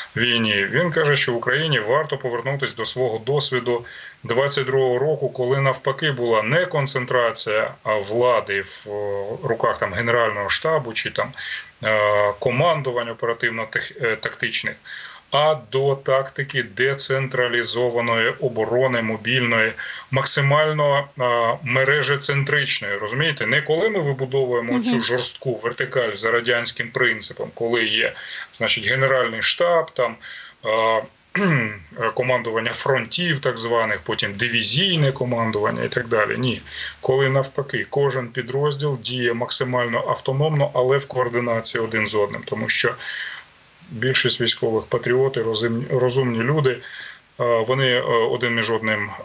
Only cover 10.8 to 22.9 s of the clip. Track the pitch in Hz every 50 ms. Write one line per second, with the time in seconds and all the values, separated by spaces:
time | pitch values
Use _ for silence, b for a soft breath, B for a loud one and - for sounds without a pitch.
10.8 | 127 117 110 - - - - - 104 127 - B B B B B B B B -
11.8 | 110 110 107 107 104 104 104 104 104 101 101 - - 131 120 127 156 175 160 151
12.8 | 135 131 120 120 117 117 110 - 127 117 113 - 123 117 113 113 110 - - 120
13.8 | - - - - 127 113 110 - - 113 - - 123 110 - - - 110 - -
14.8 | B B B B B B B B B - - 143 151 156 156 143 - - - 135
15.8 | 139 139 135 139 - 139 131 135 135 - - - 135 139 - 131 117 107 98 -
16.8 | 131 139 139 135 - - 135 135 135 127 127 123 123 120 117 120 117 113 113 120
17.8 | 123 120 117 120 117 117 113 113 113 123 - - 147 127 113 110 110 110 117 123
18.8 | 135 127 123 117 113 110 110 104 107 113 127 131 123 117 117 113 110 113 - B
19.8 | B B B B B B 131 131 131 - - 147 139 139 143 151 156 156 156 151
20.8 | 147 143 139 143 143 - - 139 127 123 120 117 117 113 - - - 120 123 131
21.8 | 135 135 147 151 131 135 143 139 - - 139 143 135 139 151 147 135 - - -
22.8 | 110 101